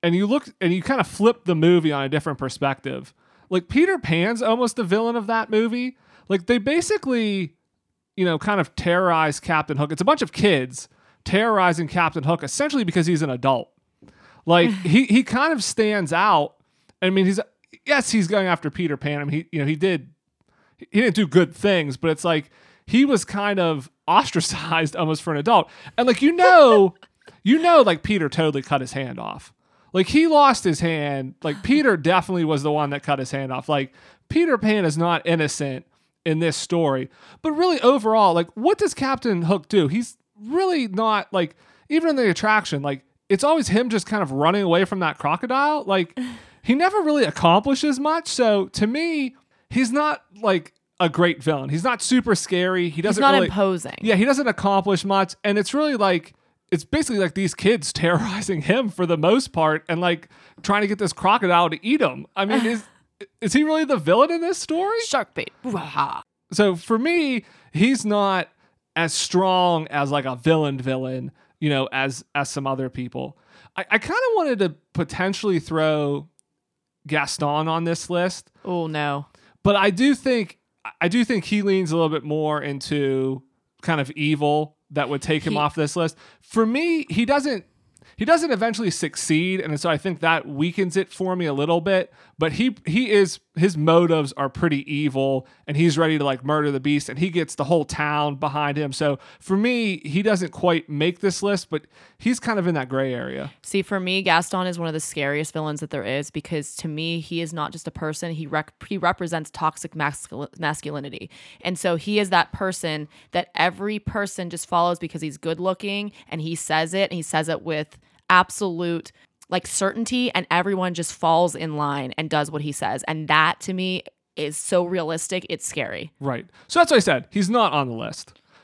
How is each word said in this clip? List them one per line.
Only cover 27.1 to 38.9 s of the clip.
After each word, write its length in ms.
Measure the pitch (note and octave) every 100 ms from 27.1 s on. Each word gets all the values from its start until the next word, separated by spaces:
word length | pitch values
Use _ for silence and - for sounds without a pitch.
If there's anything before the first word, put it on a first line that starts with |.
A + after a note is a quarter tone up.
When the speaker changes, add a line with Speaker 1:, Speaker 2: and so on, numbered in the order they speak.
| _
Speaker 2:
<laughs> 240 | _ -
Speaker 1:
you 160 | F#3+ D4+
know, 200 | E4+ E4
like, 220 | G#3+ D#3+
Peter 240 | - G#3 D3+
totally 320 | - D#3+ D3+
cut 180 | B2+ C#3+
his 120 | B2+
hand 260 | C3+ C3 -
off. 340 | A2 - - _ _ _ _
Like, 160 | F#3 F#3
he 180 | D4 E4
lost 380 | D4+ C#4+ A#3
his 160 | F#3+ D3+
hand. 560 | E3+ D#3+ D3 C#3 C3 -
Like, 180 | D#3+ D3
Peter 340 | - C#4+ C#4 F3+
definitely 480 | D3 F#3 E3 F#3 D#3
was 180 | D3+
the 80 | D3
one 180 | D3+ D3
that 140 | C#3+
cut 160 | - C#3
his 100 | C3
hand 200 | C3+ C3+
off. 160 | B2+ -
Like, 240 | D3 C3+ _ - _ -
Peter 300 | D#4+ E4+ B3
Pan 280 | G#3+ G#3+ E3+
is 120 | D3
not 240 | E3+ E3 -
innocent 600 | E3 D3+ - C#3+ C3 - _ _ _ E3
in 140 | D#3
this 180 | E3 -
story. 520 | - E3+ D#3 C3+ C3 _ - -
But 80 | D#4+
really, 280 | D4+ F4+ D#4
overall, 520 | A#3+ C#4 A3 A3 G3+
like, 140 | E3+ E3+ -
what 240 | C4+ G#4
does 160 | G4+